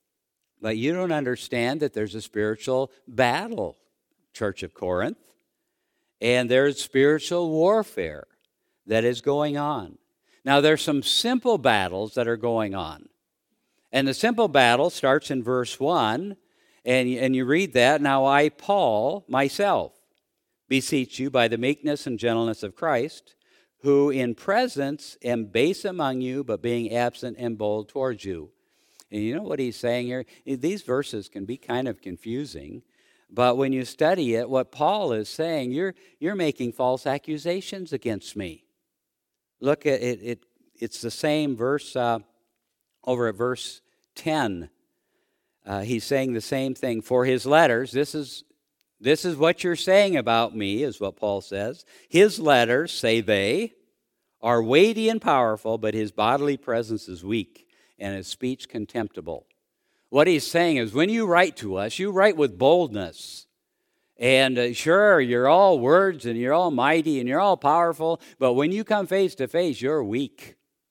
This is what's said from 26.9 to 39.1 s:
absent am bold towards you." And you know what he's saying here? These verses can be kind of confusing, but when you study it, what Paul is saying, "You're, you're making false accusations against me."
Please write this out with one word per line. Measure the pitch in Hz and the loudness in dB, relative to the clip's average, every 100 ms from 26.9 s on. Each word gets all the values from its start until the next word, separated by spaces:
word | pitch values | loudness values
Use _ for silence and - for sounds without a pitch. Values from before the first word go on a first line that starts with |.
absent | 117 120 - 127 113 | -2 -2 -4 -14 -8
am | 120 110 | -8 -4
bold | 107 107 104 | -4 -4 -6
towards | 143 131 110 | -6 -4 -6
you." | 98 87 76 _ _ _ _ _ - | -8 -10 -12 _ _ _ _ _ -12
And | 107 | -6
you | 107 | -4
know | 147 | -6
what | 208 151 | -6 -6
he's | 131 107 | -6 -4
saying | 120 120 123 | -4 -4 -4
here? | 127 123 _ - | -8 -10 _ -10
These | 135 147 202 | -4 -4 -4
verses | - 127 143 110 98 | -4 -4 -4 -8 -12
can | 104 | -12
be | 98 131 | -10 -12
kind | - 120 131 | -6 -4 -4
of | 107 | -8
confusing, | 98 90 113 123 143 78 71 107 _ _ _ _ _ | -12 -12 -8 -8 -8 -12 -16 -18 _ _ _ _ _
but | 120 123 123 | 2 2 2
when | 135 | 0
you | 131 | -2
study | 120 - 156 190 131 113 | -4 0 0 2 0 0
it, | 120 | 0
what | 131 127 | -2 -2
Paul | - 151 208 180 | -2 0 0 -2
is | 110 104 | -4 -6
saying, | - 160 160 123 | -6 -4 -4 -4
"You're, | 131 190 180 _ _ | -4 -4 -8 _ _
you're | 160 | -6
making | 202 160 - 120 | -2 -2 -2 -6
false | - 127 127 - | -2 0 0 -2
accusations | 139 - 151 160 180 - 196 180 | -4 -4 -6 -4 -4 -6 -12 -8
against | 135 123 104 - 104 | -6 -4 -6 -8 -10
me." | 92 78 _ _ _ _ _ | -10 -12 _ _ _ _ _